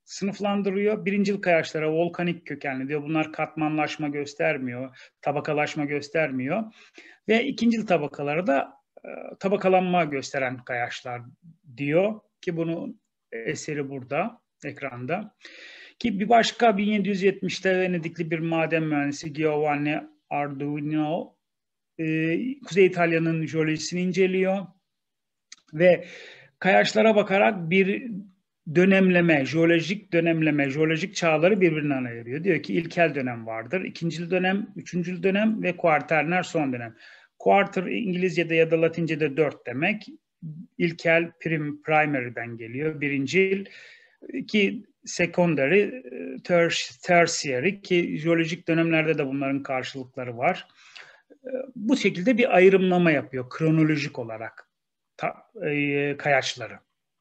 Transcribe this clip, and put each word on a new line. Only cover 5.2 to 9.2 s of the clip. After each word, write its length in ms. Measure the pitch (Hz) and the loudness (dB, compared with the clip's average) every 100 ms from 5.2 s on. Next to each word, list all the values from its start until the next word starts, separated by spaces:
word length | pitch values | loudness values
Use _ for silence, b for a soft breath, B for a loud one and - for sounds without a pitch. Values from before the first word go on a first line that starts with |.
tabakalaşma 640 | - 143 151 147 147 156 143 | -4 -4 -2 -2 -2 -2 -2
göstermiyor. 880 | 147 - 165 151 131 127 185 220 B B B B B - | -4 -4 -2 -2 -2 -2 -4 -4 B B B B B 0
Ve 180 | 226 269 | 0 0
ikincil 420 | - 233 226 190 | 0 2 2 2
tabakalara 600 | 170 147 - 143 151 190 | 0 0 -6 -4 -2 0
da, 260 | - - - _ - - | 0 -2 -10 _ -20 -16
e, 40 | - | -14